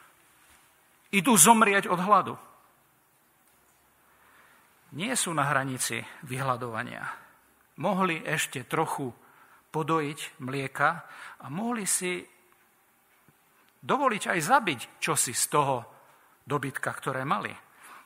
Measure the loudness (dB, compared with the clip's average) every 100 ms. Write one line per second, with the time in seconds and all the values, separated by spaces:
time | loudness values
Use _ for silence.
0 | -20 _ _ _ -20 -20 _ _ _ _
1 | _ 2 6 8 8 8 6 4 2 0
2 | 4 4 4 -4 -14 -20 _ _ _ _
3 | _ _ _ _ _ _ _ _ _ _
4 | _ _ _ -20 -20 -20 _ _ _ -8
5 | -4 -2 0 0 2 0 -2 -4 -4 -6
6 | -8 -14 -10 -4 -2 -2 -4 -6 -8 -10
7 | -10 -12 -18 -20 _ _ _ -4 -2 2
8 | 2 0 -2 -2 -2 -6 -4 -2 0 -2
9 | -6 -10 -20 -20 -20 -20 _ -6 0 0
10 | -2 -6 -12 -10 -8 -6 -6 0 0 0
11 | -8 -16 -16 -16 -12 -6 -6 -4 -2 -2
12 | -2 -4 -8 _ _ _ _ _ _ _
13 | _ _ _ _ _ _ _ _ -2 2
14 | 2 0 0 0 4 4 4 -2 -8 -6
15 | -2 0 0 -2 2 2 4 0 -4 -16
16 | -20 -20 _ _ -4 -2 -2 -4 -4 -4
17 | -4 -4 -2 -2 -4 -10 -18 -20 -20 -20